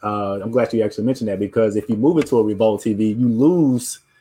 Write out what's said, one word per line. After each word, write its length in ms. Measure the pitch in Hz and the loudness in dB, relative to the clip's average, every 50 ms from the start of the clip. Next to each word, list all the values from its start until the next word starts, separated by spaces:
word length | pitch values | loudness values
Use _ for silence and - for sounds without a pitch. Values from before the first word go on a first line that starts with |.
Uh, 360 | - 104 104 104 101 98 98 101 | -6 -4 -4 -4 -4 -4 -4 -6
I'm 100 | 95 110 | -6 -2
glad 200 | 117 123 113 - | 0 0 0 0
you 100 | - 113 | 0 0
actually 220 | 107 101 - - 107 | 0 -2 -2 -2 -2
mentioned 240 | 127 131 - 117 107 | -2 -2 -2 -4 -4
that 120 | 98 95 | -4 -4
because 340 | 104 98 - 113 110 107 101 | -4 -2 0 0 0 2 0
if 140 | 107 - - | -2 -2 -2
you 80 | 113 | -2
move 220 | 107 123 156 175 156 | 0 2 2 2 2
it 80 | 131 - | 0 2
to 100 | 127 117 | 2 2
a 40 | 107 | 2
Revolt 380 | 107 104 98 113 110 104 101 | 2 0 2 2 2 2 0
T 100 | - 113 | -2 -2
V, 200 | 107 101 110 107 | 0 0 0 0
you 160 | 104 117 127 120 | 0 0 0 0
lose, 680 | 113 113 139 160 180 175 156 135 127 120 - - - - _ _ _ _ | 2 2 2 4 4 4 2 2 2 0 -4 -8 -14 -14 _ _ _ _